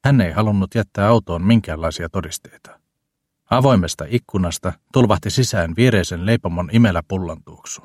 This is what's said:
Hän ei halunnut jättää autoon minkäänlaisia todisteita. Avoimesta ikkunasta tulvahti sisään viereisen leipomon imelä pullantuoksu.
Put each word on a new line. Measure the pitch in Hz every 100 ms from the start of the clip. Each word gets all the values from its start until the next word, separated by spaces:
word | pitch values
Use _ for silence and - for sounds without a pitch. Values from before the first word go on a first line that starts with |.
Hän | 135 139
ei | 87
halunnut | 104 107 101 95
jättää | 117 104 - 101
autoon | 117 101 87
minkäänlaisia | 92 113 95 78 82 - 82
todisteita. | 98 80 - - _ - - _ _ _ _ _ _ _
Avoimesta | 123 135 113 85 - 80
ikkunasta | 120 _ 101 87 82 95 - _
tulvahti | 135 117 101 110
sisään | - 123 101 82 82
viereisen | 127 107 90 85 92
leipomon | 117 95 85 87
imelä | 113 117 85 82
pullantuoksu. | 95 87 78 - - - -